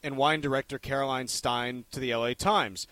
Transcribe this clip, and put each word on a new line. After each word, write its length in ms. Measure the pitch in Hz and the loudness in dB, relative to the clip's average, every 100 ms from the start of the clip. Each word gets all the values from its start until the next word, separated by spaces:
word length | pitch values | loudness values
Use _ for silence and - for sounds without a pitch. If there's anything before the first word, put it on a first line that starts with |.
and 160 | 147 135 | -6 2
wine 240 | 143 156 | 4 4
director 380 | 143 135 135 135 | 2 0 -2 -8
Caroline 480 | 131 139 135 131 127 | -4 -2 0 -2 -4
Stein 600 | - 131 120 120 127 120 | -2 0 0 -2 -6 -10
to 80 | - | -6
the 140 | 131 | 0
L 120 | 117 | 2
A 120 | 117 123 | 2 0
Times. 500 | 190 208 123 92 - | 2 2 2 -2 -12